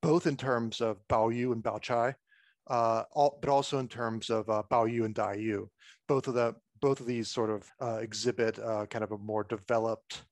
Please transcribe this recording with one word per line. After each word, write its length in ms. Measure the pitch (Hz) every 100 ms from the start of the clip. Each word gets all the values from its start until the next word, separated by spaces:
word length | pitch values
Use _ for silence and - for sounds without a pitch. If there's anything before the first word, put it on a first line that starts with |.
both 260 | 160 165 175
in 100 | 139
terms 440 | 127 120 117 -
of 160 | 117 104 _
Bao 240 | 120 113
Yu 200 | 117 123
and 100 | 117
Bao 180 | 113 107
Chai, 360 | - 120 120 135 _ _ _ _ -
uh, 360 | 123 117 113 -
al-, 240 | - 143 -
but 80 | -
also 300 | 139 135 139
in 80 | 127
terms 440 | 120 117 113 -
of, 180 | 113 107
uh, 160 | 107 104
Bao 240 | 123 113
Yu 120 | 117
and 100 | 113
Dai 200 | 107 104
Yu. 360 | 101 110 104 98 _ - - _
Both 180 | 139 131
of 80 |
the, 220 | 123 117 110 _ _
both 180 | 139 135
of 80 | 120
these 220 | 120 110
sort 220 | - 110
of, 200 | 107 - _
uh, 180 | 123 113
exhibit, 600 | 110 110 113 123 113 110
uh, 280 | 113 107 104
kind 180 | 117
of 80 | 107
a 60 | 104
more 260 | 104 107
developed 800 | 104 110 95 117 113 110 _ - -